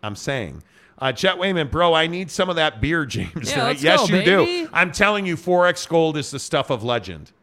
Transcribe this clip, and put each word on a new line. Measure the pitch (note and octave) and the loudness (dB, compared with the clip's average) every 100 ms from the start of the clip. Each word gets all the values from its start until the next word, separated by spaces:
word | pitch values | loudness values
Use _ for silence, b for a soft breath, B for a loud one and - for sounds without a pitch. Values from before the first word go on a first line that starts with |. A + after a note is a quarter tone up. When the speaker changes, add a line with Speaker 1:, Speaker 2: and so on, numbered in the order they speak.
Speaker 1:
I'm | G#2+ G2+ | -10 -8
saying. | - C#3 F#2 D2 b b b b | -6 -6 -6 -12 b b b b
Uh, | C3 | -4
Jet | B2 F#3+ F3 | 0 0 0
Wayman, | F#3 F3+ D3 | 0 0 -2
bro, | D#3 F3 | 2 4
I | D#3+ E3 | 4 2
need | F3 F#3 | -2 -6
some | - F#3 | -2 -2
of | E3 | 2
that | D#3 A2+ | 0 0
beer, | C#3 E3 C#3+ | -2 0 -2
<laughs> | |
James. | - - E3+ - | -4 -6 -8 -4
Speaker 2:
Yeah, | - | -2
let's | - C#3 | -2 0
Speaker 1:
Yes, | D3+ F3+ F3 | 4 4 4
Speaker 2:
go, | F3+ | 4
Speaker 1:
you | |
do. | F#3 F#3+ E3+ | 4 4 4
Speaker 2:
baby. | F4 D#4+ | 0 -4
Speaker 1:
I'm | E3 F3+ | 0 0
telling | C#3+ G3+ G#3 F#3+ | 2 2 2 -2
you, | E3 | -4
four | - F3+ F3 | 0 2 4
X | E3+ - | 0 0
Gold | E3 D#3+ D3+ | 2 2 0
is | C#3 | -6
the | C#3 | -10
stuff | - D3+ C3 | -4 -2 -2
of | B2+ | -2
legend. | A#2 A#2+ F2+ E2 - _ | -2 -2 -4 -14 -16 _